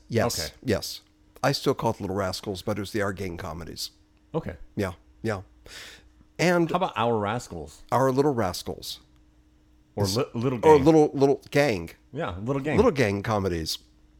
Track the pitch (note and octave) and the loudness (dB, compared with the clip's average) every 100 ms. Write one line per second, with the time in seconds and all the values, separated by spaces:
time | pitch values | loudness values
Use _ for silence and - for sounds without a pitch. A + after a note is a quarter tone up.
0 | - A2+ A#2+ - D2+ - - F#2+ - - | -4 -2 0 -2 -8 -6 -2 -2 -2 -12
1 | - _ _ - C#3 C#3 C#3+ A#2+ A#2 - | -18 _ _ -4 -2 0 0 0 -2 -2
2 | G2 F#2+ F#2+ - A2 F#2 - G2+ G2 G#2 | -4 -2 -4 -4 -8 -6 -6 -6 -4 -4
3 | G2 F#2 F#2+ E2+ F2+ E2 E2 - - - | -4 -4 -8 -8 -10 -10 -12 -12 -12 -14
4 | _ _ _ D#3+ - D#2+ - - F#2+ F2 | _ _ _ -8 -8 -12 -10 -4 -4 -6
5 | _ _ A2+ G2 - _ - - - - | _ _ -6 -6 -8 _ -20 -20 -20 -20
6 | - _ _ - E3+ F3 D#3+ F3+ F3+ G#2 | -20 _ _ 0 2 4 2 0 -2 0
7 | A#2 A2+ G2+ B2 - F2 C#2 - - B2 | 0 0 0 -4 -6 -12 -12 -18 -2 2
8 | C3+ C3 D3 A#2+ F#2 F2 - - - - | 2 4 2 2 -2 -4 -8 -10 -12 -14
9 | _ _ _ _ _ _ _ _ _ A2 | _ _ _ _ _ _ _ _ _ -2
10 | G2 A2 D3 A#2+ B2+ B2 D#3 D3 C#3+ D#3+ | 0 0 -2 -2 -2 4 6 8 8 6
11 | D3+ C#3 C#3 C3 - C#3+ D3 F#2+ E2 - | 6 4 4 2 0 2 2 0 -6 -14
12 | _ C3+ C#3 F2+ A2+ C#3 C#3+ D3 D#3 C#3+ | _ -8 -8 -6 -4 -4 0 2 4 2
13 | G#2+ G2+ A#2+ G#2 F#2+ E2+ D#2+ - - _ | 0 0 -2 -2 0 -2 -4 -8 -12 _
14 | _ | _